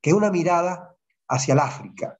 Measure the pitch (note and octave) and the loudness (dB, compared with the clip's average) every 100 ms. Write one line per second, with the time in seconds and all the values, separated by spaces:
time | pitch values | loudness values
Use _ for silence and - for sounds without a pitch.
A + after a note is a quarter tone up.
0 | D3 F#3+ G#3 F#3 E3 E3+ F3+ F3 - _ | 2 2 2 0 0 0 0 -6 -14 _
1 | _ _ _ C3 C3+ E3 C#3 - - - | _ _ _ -4 2 2 2 -6 -16 -12
2 | - - | -12 -12